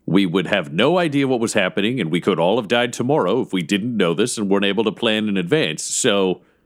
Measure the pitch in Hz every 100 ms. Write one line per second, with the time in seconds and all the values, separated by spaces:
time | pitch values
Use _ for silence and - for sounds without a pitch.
0 | - 87 95 92 87 104 73 78 131 180
1 | 175 143 135 123 113 107 92 101 101 131
2 | 82 85 107 82 87 120 101 120 123 -
3 | 123 151 113 127 98 95 78 101 120 113
4 | 85 85 104 - 101 98 98 98 107 -
5 | 117 107 107 98 87 156 98 80 - -
6 | 127 101 95 87 - _